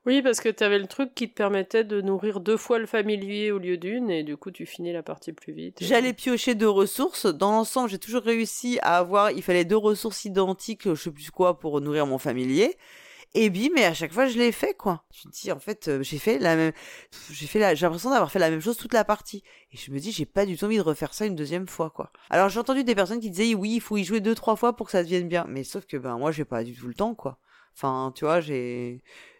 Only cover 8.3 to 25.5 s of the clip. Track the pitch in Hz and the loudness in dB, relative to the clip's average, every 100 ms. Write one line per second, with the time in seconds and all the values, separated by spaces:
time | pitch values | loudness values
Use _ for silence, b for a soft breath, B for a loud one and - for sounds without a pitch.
8.3 | 233 226 - 240 240 - 175 175 202 208 | 0 0 -4 -4 0 2 4 4 4 4
9.3 | 135 180 180 170 214 208 208 226 - 208 | 2 2 2 4 4 4 2 -2 -6 -2
10.3 | 190 185 185 - 220 - 156 175 147 - | 2 2 0 -6 -6 -2 -2 -4 -12 -10
11.3 | - 180 175 156 147 143 151 143 131 147 | 2 2 2 -2 -2 0 0 0 0 -2
12.3 | 127 127 139 247 - B B B B B | -2 0 2 2 0 B B B B B
13.3 | 220 220 180 262 330 190 160 160 180 269 | 2 2 2 2 4 4 2 -2 0 2
14.3 | 233 240 - 403 - 202 165 - - - | 4 2 2 -2 -2 -2 -4 -6 -20 -20
15.3 | - 175 143 - 214 160 139 135 143 - | -12 -8 -6 -8 -8 -4 -2 -4 -2 0
16.3 | 262 180 160 160 B B B B - - | 2 4 4 2 B B B B -20 -16
17.3 | 147 147 214 202 151 175 165 226 262 165 | -12 -4 2 4 4 2 0 2 2 2
18.3 | 190 160 160 170 240 - 233 208 208 - | 2 2 2 -2 -4 0 2 2 0 -4
19.3 | 202 b b b 127 - 139 180 196 143 | -16 b b b -18 -10 -8 -6 -6 -2
20.3 | 196 202 165 202 220 160 147 151 - 214 | 0 0 -2 0 0 0 -2 -4 -4 -4
21.3 | 170 143 175 185 - 160 - - b b | -4 -4 -6 -6 -6 -6 -6 -12 b b
22.3 | 170 196 208 240 262 247 202 185 233 220 | 4 4 2 0 0 2 2 0 -2 -4
23.3 | 175 226 214 208 226 - 208 175 220 202 | 0 0 2 0 -2 -2 -2 0 0 0
24.3 | 226 - 214 240 233 214 185 170 180 175 | 0 0 2 2 0 -2 0 2 0 0
25.3 | 175 - | -2 -2